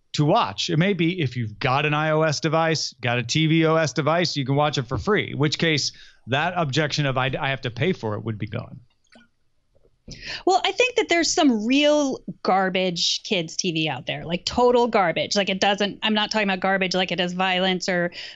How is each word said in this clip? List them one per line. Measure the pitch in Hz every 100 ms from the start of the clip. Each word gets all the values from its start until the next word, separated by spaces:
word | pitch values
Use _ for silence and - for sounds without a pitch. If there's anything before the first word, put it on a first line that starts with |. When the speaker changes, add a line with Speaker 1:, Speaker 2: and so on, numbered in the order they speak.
| _
Speaker 1:
to | -
watch. | 147 214 151 92 -
It | 160
may | 185
be | 185 165 185
if | 135 123
you've | 113 104
got | 135 135 151
an |
I | 147 156
O | 156
S | 156 139
device, | 160 160 160 160 - -
got | 123 120
a |
T | 117 151 160
V | 160 160
O | 160
S | 156
device, | - 143 165 180 147
you |
can | 131 139
watch | 147 147
it | 131
for | 127
free, | - 202 117
in | 127
which | 151 -
case | 165 151 - - - - -
that | 131 165 180
objection | 156 131 151 147 143
of | 131
"I, | 131 170
I | 139
have | 135
to | 127
pay | 113 170
for | 185 110
it" | 104
would | 113 107
be | 113
gone. | 117 - - - _ _ - _ _ _ _ _ _ _ _ - - - -
Speaker 2:
Well, | - 370
I | 370
think | 381 494
that | 453 -
there's | 339 320
some | - 302 226 220
real | 269 294 302 277 254 - -
garbage | - 190 190 185 185 175 - -
kids | - 196 160 -
T | 185
V | 160 156
out | 131 -
there, | 139
like, | 151 180
total | - - 247 247 240
garbage. | 214 180 160 127
Like, | 208 190
it | 190
doesn't, | 202 202 202 -
I'm | 220
not | 214 208
talking | 220 202
about | 190
garbage | 190 190 185
like | 180 185
it | 175
is | 180
violence | 180 185 180 185 185 -
or, | 180 175 - -